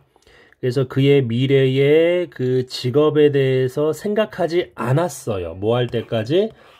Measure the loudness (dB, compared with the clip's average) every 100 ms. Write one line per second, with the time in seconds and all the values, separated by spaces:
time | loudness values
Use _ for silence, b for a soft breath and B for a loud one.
0 | _ b b b b _ -4 -2 -2 0
1 | 4 4 2 0 2 2 2 2 2 4
2 | 4 0 -4 -4 -2 -2 -4 -6 -2 2
3 | 2 4 4 4 0 0 -2 -2 -4 -4
4 | -4 -2 -4 -4 -2 -2 -4 -6 -2 0
5 | 0 -4 -8 -6 -8 -4 -2 0 -2 -4
6 | -4 -4 -2 0 -2 B B B